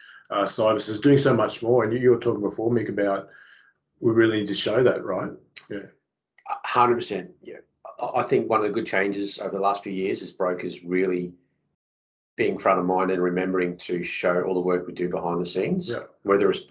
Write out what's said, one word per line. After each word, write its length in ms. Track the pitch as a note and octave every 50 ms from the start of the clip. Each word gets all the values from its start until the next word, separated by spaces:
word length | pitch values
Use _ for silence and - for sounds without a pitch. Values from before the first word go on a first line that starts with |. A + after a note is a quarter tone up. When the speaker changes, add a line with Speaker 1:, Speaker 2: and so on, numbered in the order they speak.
| - - - - _ -
Speaker 1:
uh, 120 | G2+ G#2 G2
cyber. 360 | F#2+ - - A2 A2 G#2+ G#2
So 120 | - -
it's 80 | G#2+ G#2
doing 160 | - C#3+ C#3+ B2+
so 160 | - C#3 B2
much 280 | A2+ - - - -
more. 220 | - A2+ B2 B2 A2
And 80 | G#2+
you, 80 | A#2 B2+
you 120 | B2+ B2+
were 80 | A#2+ A2+
talking 220 | - A#2+ G#2+ G#2
before, 300 | G#2 F#2+ - - A2 A#2
Mick, 160 | A#2+ A#2 G#2 F#2+
about 400 | G2 G2+ G2+ G2+ G2 G2 - - - - - - - _ _ _ _ _ _ _ _ -
we 120 | - A#2+ A2+
really 260 | A2+ A2+ A2+ A2 G#2+
need 80 | G#2 F#2+
to 80 | G2
show 260 | F2+ - A2 G#2+ A#2+ C3
that, 200 | A2+ F#2 F#2+ -
right? 280 | G#2 F#2 F#2+ B2+ - - - _ _ - - - -
Yeah. 180 | A2+ G2+ G2 - _ _ _ _ _ _ _ _ _ _ - - - - - -
Speaker 2:
Hundred 260 | - B2+ B2 B2 A#2+ A#2
percent, 340 | - - G#2 F#2 F2 F2 - _
yeah. 200 | - - - - - _ _ _ - - - -
I, 200 | B2+ - - B2+
I 40 | A#2+
think 240 | - C#3 A#2+ A2+ A2
one 120 | A2+ G#2
of 60 | G#2 G#2
the 40 | F#2+
good 120 | A2+ G#2+
changes 540 | - - F#2+ G2 G2+ G2 G2+ G2+ G2 - -
over 160 | G2+ F#2+ F#2+
the 60 | G2
last 200 | G2 G2 G2+ G2+ -
few 80 | G2+
years 300 | G2 F#2+ F#2+ G2 A#2 G#2
is 100 | G2 -
brokers 520 | - - F#2+ F2+ F2+ F2 - F2+ E2 - -
really 500 | F2 F2+ F#2 F#2 F#2 F2+ F2+ F2+ F2 - _ _ _ _ _ _ _ _ _ _ _ _ _ _ _ _ _ _ _ _
being 240 | - A#2 G2+ F#2+ -
front 200 | - G#2+ F#2+ F#2
of 60 | F2+
mind 240 | F2+ F#2 F#2 F#2 F#2
and 120 | F#2+ F2+ F2+
remembering 520 | F#2 F2+ F#2 F#2 F#2+ F#2+ F#2 F2+ F2 F2 -
to 260 | - - F#2 F2 F2
show 400 | - - - - F#2 F2+ F2+ F#2
all 100 | F#2+ F#2+
the 60 | F2+
work 260 | F2+ F#2 F2+ F2+ F2
we 80 | F2+ E2+
do 160 | - F2+ F2
behind 320 | E2 - F2+ F2 F2 E2+
the 40 | - -
scenes, 420 | - F2+ G2+ D3 F#3 F#3+ F3 -
Speaker 1:
Yeah. 140 | A#2 - - - _ _
Speaker 2:
whether 260 | - G2+ G2 G2 G2+ F#2+
it's 140 | F2+ - - -